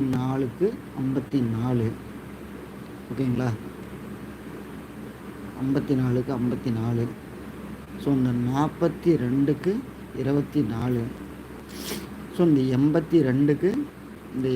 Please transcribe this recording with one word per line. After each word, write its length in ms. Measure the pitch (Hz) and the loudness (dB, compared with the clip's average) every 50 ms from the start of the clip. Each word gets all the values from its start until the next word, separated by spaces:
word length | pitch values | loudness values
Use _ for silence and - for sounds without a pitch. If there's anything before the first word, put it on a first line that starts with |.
| 135 131 127 | 4 4 2
நாலுக்கு 500 | 127 127 131 131 131 135 117 113 - 180 220 247 - - - - 139 | 2 2 0 0 0 0 -2 0 2 2 2 2 -2 -10 -10 -6 -2
ஐம்பத்தி 380 | 131 135 135 135 139 - 147 135 120 113 110 | 0 2 2 0 0 0 0 2 2 2 2
நாலு. 340 | 113 120 127 127 120 113 110 - - - - - - - - - - - - - - - - - - - - - - - - | 0 2 2 2 4 2 2 0 -4 -10 -12 -12 -12 -12 -12 -12 -12 -12 -12 -12 -12 -12 -12 -14 -14 -14 -12 -12 -12 -10 -8
ஓகேங்களா? 380 | - - 135 127 120 - 127 120 110 107 - - - - - - - - - - - - - - - - - - - - - - - - - - - - - - - - - - - - - - - - | -2 0 0 2 2 2 2 0 0 -2 -6 -10 -12 -12 -12 -12 -12 -12 -12 -12 -12 -12 -12 -12 -12 -12 -12 -12 -12 -12 -12 -12 -12 -12 -12 -14 -12 -12 -12 -12 -14 -14 -14 -14 -12 -12 -12 -10 -6 -2
ஐம்பத்தி 320 | 131 135 135 143 - - 139 131 | 0 2 2 2 2 2 2 2
நாலுக்கு 280 | 127 127 123 127 123 139 135 117 | 4 4 2 2 0 0 0 0
ஐம்பத்தி 320 | 123 123 117 98 - 127 113 113 | 0 0 0 0 -2 -2 0 0
நாலு. 260 | 113 117 120 117 120 123 - - - - - - - - - - - - - - - - - - | 0 0 2 0 0 -2 -4 -10 -14 -14 -14 -12 -12 -12 -12 -12 -12 -12 -12 -12 -14 -14 -10 -4
So 60 | - 143 143 131 | 0 2 2 4
இந்த 120 | 127 127 120 120 120 123 | 4 2 2 2 2 2
நாற்பத்தி 580 | 131 139 151 156 - - 170 160 - - - 170 160 - 123 | 2 2 0 0 0 0 0 0 0 2 2 4 4 4 4
ரெண்டுக்கு 480 | 123 131 139 143 151 139 - - 180 202 254 277 - - - - - - - | 2 2 4 4 4 2 2 2 0 0 0 -4 -8 -12 -14 -14 -10 -6 -2
இருபத்தி 380 | 127 135 143 143 - - - 147 131 113 | 0 2 2 2 2 2 2 0 2 2
நாலு. 300 | 120 113 123 127 123 117 117 - - - - - - - - - - - - - - - - - - - - - - - - - - | 0 -2 0 0 0 0 0 -4 -6 -10 -12 -12 -12 -14 -14 -14 -14 -14 -14 -12 -12 -10 -8 -6 -6 -8 -8 -10 -12 -12 -12 -6 2
So 60 | - 175 165 | 4 6 6
இந்த 120 | 147 135 131 131 127 127 | 6 6 6 4 4 6
எண்பத்தி 400 | 143 151 151 165 156 - 170 165 139 131 | 6 6 6 4 2 6 6 6 6 6
ரெண்டுக்கு 420 | 123 135 143 147 143 - - 190 240 294 285 - - - - - - - - - - | 6 6 6 6 4 4 4 2 2 2 -2 -4 -8 -14 -16 -16 -14 -14 -12 -8 -4
இந்த 140 | 127 131 131 127 | -2 0 2 2